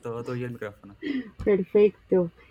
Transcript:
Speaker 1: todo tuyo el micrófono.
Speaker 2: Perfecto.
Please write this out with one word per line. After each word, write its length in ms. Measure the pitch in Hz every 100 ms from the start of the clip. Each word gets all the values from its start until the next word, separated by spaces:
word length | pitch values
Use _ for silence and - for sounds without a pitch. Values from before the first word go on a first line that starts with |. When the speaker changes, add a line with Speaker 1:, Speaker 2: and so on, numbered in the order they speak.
Speaker 1:
todo 220 | 120 117
tuyo 220 | 123 123 123
el 80 |
micrófono. 420 | 117 104 - 101 - 294 262 220 -
Speaker 2:
Perfecto. 880 | 214 196 185 208 208 - - 190 170 - -